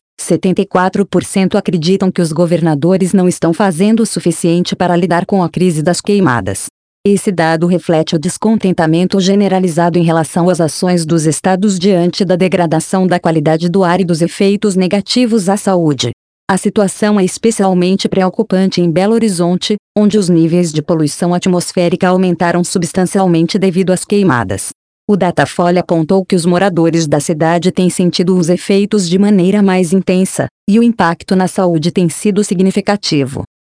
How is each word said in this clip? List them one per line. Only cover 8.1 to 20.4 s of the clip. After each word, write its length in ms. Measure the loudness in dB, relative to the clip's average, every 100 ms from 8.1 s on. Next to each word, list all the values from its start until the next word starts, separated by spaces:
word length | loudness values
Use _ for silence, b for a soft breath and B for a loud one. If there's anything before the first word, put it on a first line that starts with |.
| -2
o 40 |
descontentamento 1000 | -4 -4 -2 0 0 0 0 2 0 0
generalizado 800 | 0 2 2 0 0 0 0 2
em 40 |
relação 460 | 0 0 0 0 0
às 100 | 0
ações 460 | -2 -2 -2 0 0
dos 220 | 0 0
estados 500 | -2 -2 0 0 0
diante 480 | 0 2 0 0 0
da 100 | 0
degradação 680 | 0 0 0 -2 -2 -2 0
da 140 | 0
qualidade 500 | 0 0 0 0 0
do 140 | 0
ar 180 | 0 0
e 40 | 0
dos 180 | 0
efeitos 520 | -2 0 0 0 0 0
negativos 720 | 0 -2 -2 0 0 0 0
à 80 | -2
saúde. 540 | 0 0 0 0 -4 -8 _ _ -4
A 80 | -2
situação 600 | 0 0 0 0 0 2
é 40 |
especialmente 840 | 0 0 -2 0 0 2 0 0 0
preocupante 720 | 0 -2 -2 -2 0 0 0
em 80 | 0
Belo 240 | 2 2
Horizonte, 640 | 2 0 0 0 -2 -2 -6 _ 0
onde 220 | 2 2
os 100 | 2
níveis 460 | 2